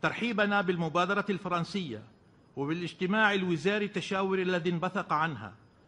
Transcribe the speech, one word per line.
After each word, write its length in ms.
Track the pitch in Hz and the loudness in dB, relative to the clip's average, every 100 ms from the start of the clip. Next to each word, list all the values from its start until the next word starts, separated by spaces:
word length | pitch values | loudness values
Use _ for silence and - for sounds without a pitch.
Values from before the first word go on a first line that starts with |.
ترحيبنا 580 | 160 - 233 214 208 202 | -4 -2 -2 2 2 2
بالمبادرة 640 | 185 175 165 160 180 202 196 | 2 0 0 2 2 2 0
الفرنسية 720 | 185 185 175 165 202 165 107 110 - _ _ _ - | -2 -2 -2 -2 -4 -6 -8 -12 -20 _ _ _ -6
وبالاجتماع 760 | 139 165 170 - 180 214 214 | -4 -2 -6 -4 0 4 4
الوزاري 500 | 202 185 165 165 208 | 4 2 2 2 0
التشاور 580 | 202 196 - 190 196 190 | 0 -4 -2 0 0 0
الذي 280 | 185 180 170 | 2 0 0
انبثق 420 | 170 180 190 - | 0 -2 -4 0
عنها، 420 | 147 165 123 101 104 - _ | 0 0 -2 -10 -16 -20 _